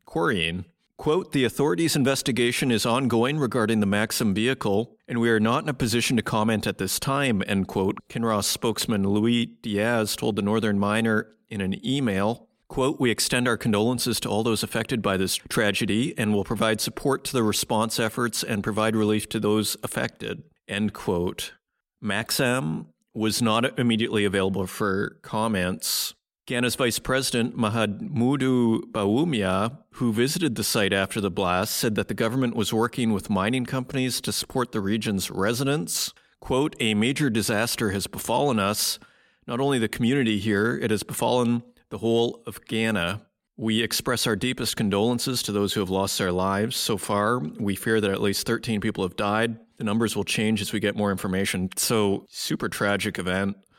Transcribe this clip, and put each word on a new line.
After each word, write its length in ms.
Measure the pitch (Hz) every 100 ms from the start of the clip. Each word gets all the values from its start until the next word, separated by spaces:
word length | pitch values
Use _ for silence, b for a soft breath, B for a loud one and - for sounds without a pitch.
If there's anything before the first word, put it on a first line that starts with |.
| -
quarrying. 580 | 160 165 101 82 87 - _ _ -
Quote, 360 | 151 170 -
"The 100 | 143
authorities' 540 | 120 - 147 165 165 156
investigation 760 | 131 135 - 123 120 120 139
is 140 | 113 123
ongoing 520 | 120 131 117 123 151
regarding 440 | 127 127 110 110
the 40 | 101
Maxim 480 | 104 107 - 110
vehicle, 640 | 95 117 131 107 98 120 - -
and 100 | 117
we 100 | 117
are 120 | 110
not 220 | 110 135
in 60 | 151
a 40 |
position 420 | 127 123 120 - 123
to 80 |
comment 420 | - 113 110 110 107
at 120 | -
this 240 | 95 -
time," 420 | - 139 135 101 -
end 200 | 98 92
quote. 300 | 104 95 - -
Kinross 360 | 120 117 104 98
spokesman 580 | - 117 107 - 107 98
Louis 380 | 107 117 120 117
Diaz 720 | - 117 101 110 120 107 -
told 220 | 120 104
the 40 |
Northern 380 | 101 110 107 101
Miner 560 | 101 110 113 107 - _ -
in 100 | 107
an 260 | 95 95 -
email, 600 | 139 123 95 101 120 - _ -
quote, 280 | - 131 -
"We 140 | 127
extend 340 | 107 - 127 123
our 120 | 113
condolences 640 | 120 104 113 123 123 110
to 80 | 113
all 120 | 104
those 220 | 113 110
affected 380 | 104 117 110 123
by 160 | 101 95
this 180 | 92 -
tragedy 840 | - - 104 98 90 104 147 -
and 160 | 107
will 120 | 104 98
provide 340 | 110 113 107
support 460 | - - 143 135 -
to 80 |
the 100 | 131
response 560 | 107 101 - 113 113 -
efforts 420 | 113 - 120 -
and 220 | - 104
provide 320 | 104 104 110 110
relief 320 | 107 107 -
to 100 | 113
those 340 | 104 107 104 -
affected," 600 | - - 123 - 113 - - _ -
end 280 | 101 104
quote. 580 | - - 90 90 - - - _ _ _ _
Maxam 840 | 107 101 120 - 131 127 156 160 165 _ _
was 280 | 110 110 101
not 360 | 117 110 127 -
immediately 460 | 120 110 113 107
available 420 | 101 95 95 98 92
for 540 | - 104 95 107 -
comments. 880 | - 110 113 98 90 92 - - - - _ _ -
Ghana's 280 | 123 123 123
Vice 240 | 127 -
President 580 | - 131 131 120 117 -
Mahamudu 1300 | 107 113 107 101 - 117 120 139 131 127 117 113 -
Bawumia, 880 | 110 101 117 175 120 92 95 113 139 _
who 200 | - 120
visited 400 | 107 131 175 160
the 100 | 110
site 300 | 107 117 98
after 260 | 98 95 113
the 120 | 98
blast, 440 | 92 92 90 107 -
said 200 | 123 107
that 120 | 101
the 60 |
government 420 | 98 113 131 123 113
was 160 | 101
working 420 | 113 117 - 113
with 180 | 101 -
mining 340 | 98 101 131 120
companies 560 | 131 123 135 127 120
to 100 | -
support 400 | - - 131 120
the 80 | 113
region's 520 | 95 110 110 98 -
residents. 840 | - 101 120 139 147 - - - - b b
Quote, 360 | - 131 151 -
"A 140 | 117
major 380 | 104 117 139 147
disaster 580 | 110 104 107 117 - 110
has 160 | 98 -
befallen 540 | - - 120 143 113
us. 400 | 98 107 - - b b b b b
Not 120 | 120
only 200 | 139 131
the 80 | 110
community 500 | - 117 139 117 107
here, 400 | 107 101 110 135
it 120 | 113
has 100 | 104
befallen 640 | - - 120 123 117 120 - b b
the 80 | 107
whole 460 | 113 117 120 - -
of 180 | - -
Ghana. 600 | 110 113 104 85 104 - _ _ -
We 240 | 113 110
express 460 | 113 - - 120 123
our 80 | 104
deepest 420 | 123 127 117 -
condolences 640 | 107 98 113 120 143 123
to 100 | -
those 220 | 101 101
who 60 | 110
have 100 | 92
lost 300 | 95 98 -
their 120 | 95
lives. 460 | 90 95 98 113 -
So 200 | - 104
far, 420 | - 104 104 123
we 340 | - - 101
fear 260 | 98 117 110
that 120 | 101
at 100 | 95
least 240 | 104 98 -
thirteen 360 | 113 - 107
people 220 | 107 90
have 120 | 92 87
died. 420 | 104 107 117 113 - -
The 60 |
numbers 320 | 113 110 113 107
will 80 |
change 380 | 95 - 110 110
as 100 | 98
we 80 | 110
get 160 | 101 107
more 140 | 101
information." 600 | 95 101 92 98 92 92 -
So, 520 | - 117 101 98 -
super 400 | - - 110 107
tragic 480 | - 104 101 101 95
event 400 | 90 92 98 - _